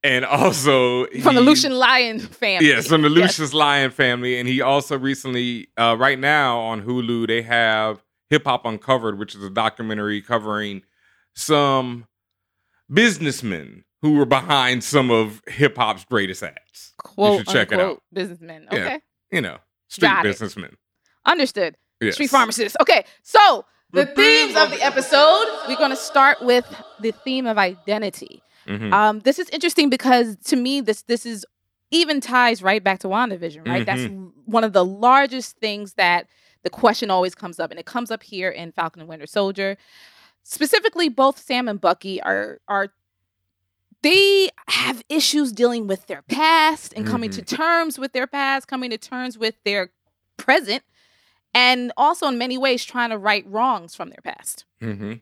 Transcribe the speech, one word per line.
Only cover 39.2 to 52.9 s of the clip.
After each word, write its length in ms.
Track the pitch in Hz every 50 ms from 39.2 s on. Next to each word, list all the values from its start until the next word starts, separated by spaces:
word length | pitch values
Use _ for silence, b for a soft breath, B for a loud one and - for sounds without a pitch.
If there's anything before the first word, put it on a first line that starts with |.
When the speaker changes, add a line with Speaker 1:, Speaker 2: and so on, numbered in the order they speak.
| 147
Speaker 2:
Soldier. 500 | - - 208 202 196 196 190 196 196 196 b b b b b b b b b b b b b _
Specifically, 640 | - - - - 277 - 427 415 427 - 339 349 311
both 300 | 233 - 262 269 277 -
Sam 300 | - - 262 247 247 233
and 120 | 208 202
Bucky 400 | - 180 180 _ - 196 190 - -
are, 360 | - 196 196 202 214 - - _
are, 220 | - 202 196 196 196 _ _ _ _ _ _ _ _ _ _ _ _ _ _ _ _ _ _ _ _ _ _ -
they 460 | 294 349 381 392 392 392 392 381 349 _ - - -
have 340 | - 226 254 - 277 226 - _
issues 440 | - 320 - - - 294 294 254 214
dealing 340 | 196 240 240 240 233 220
with 200 | 196 190 185 _ _
their 140 | 190 143 _
past 720 | _ - 262 311 320 330 320 311 311 311 302 - - -
and 100 | 214 214
coming 240 | 214 226 240 233 214
to 120 | 190 196 -
Speaker 1:
Mm-hmm. 140 | - -
Speaker 2:
terms 420 | - 311 330 339 330 330 320 277 -
with 120 | 262 277 _
their 140 | 254 247
past, 400 | 269 - 277 277 269 277 269 262
coming 240 | - 277 262 254 247
to 80 | 220 220
terms 400 | - - 262 247 254 254 233 220
with 160 | 226 220 220 _ _
their 280 | 208 202 202 185 180 _ _ _ _ _ _ _ _ _ -
present, 440 | - - 254 370 294 202 214 262 _ _ _ _ _ _ _ _ _ _ _ _ _ _ _
and 380 | 240 247 247 254 247 247 240 -
also 300 | - 254 294 349 - 349
in 100 | 285 254
many 220 | 240 240 254 254 254
ways 260 | 262 269 247 247 -
trying 260 | -